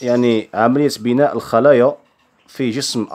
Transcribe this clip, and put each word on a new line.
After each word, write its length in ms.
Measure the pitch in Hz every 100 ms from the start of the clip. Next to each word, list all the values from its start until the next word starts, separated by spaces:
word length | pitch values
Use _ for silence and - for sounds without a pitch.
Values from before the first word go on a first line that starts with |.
يعني 480 | 123 123 120 113 -
عملية 380 | 98 113 135 147 123
بناء 360 | 113 123 143 113
الخلايا 600 | - 113 135 131 127 147 _ _ _ _ _
في 220 | - 131
جسم 380 | 117 131 123 104